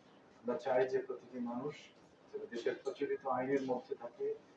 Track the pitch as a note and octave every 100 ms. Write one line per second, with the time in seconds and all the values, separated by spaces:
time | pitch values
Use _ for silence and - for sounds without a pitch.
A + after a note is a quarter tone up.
0 | - - - - A#2 A#2+ C3+ B2+ C3 C3
1 | B2 - - B2+ A#2+ B2 C#3+ D3+ - -
2 | - - - - - A#2+ - - - -
3 | C#3 C#3 C3+ B2+ C3 C#3 C3 B2 - -
4 | - - G#4 A4 -